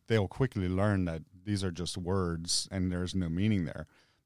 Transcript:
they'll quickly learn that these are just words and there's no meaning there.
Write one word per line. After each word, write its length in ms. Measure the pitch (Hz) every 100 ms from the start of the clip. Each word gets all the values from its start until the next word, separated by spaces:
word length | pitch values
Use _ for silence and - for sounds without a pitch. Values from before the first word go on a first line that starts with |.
| -
they'll 200 | 113 92
quickly 400 | - 131 104 90
learn 380 | 92 107 98 87
that 160 | 82 - 92
these 200 | 98 101
are 60 | 95
just 260 | 85 85 95
words 720 | 87 95 87 82 85 - -
and 200 | 95 90
there's 220 | 90 90
no 160 | 95 82
meaning 360 | 85 107 101 80
there. 200 | - 73 _ _ _